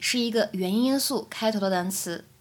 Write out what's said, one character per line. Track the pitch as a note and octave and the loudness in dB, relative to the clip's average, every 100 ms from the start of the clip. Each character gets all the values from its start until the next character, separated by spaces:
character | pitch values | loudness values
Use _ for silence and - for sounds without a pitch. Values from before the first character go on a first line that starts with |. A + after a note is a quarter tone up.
是 | - B3+ | -2 0
一 | A#3 | 2
个 | A3+ F#3 | 2 0
元 | F#3 F#3 | 0 0
音 | G#3+ | 2
因 | B3+ C#4 | 2 2
素 | - B3+ - | 0 -2 -4
开 | - A3 | -2 0
头 | G#3+ | 2
的 | G3 | 0
单 | F#3 F3+ | 0 0
词， | F#3+ F3+ E3+ - _ | -4 -4 -8 -10 _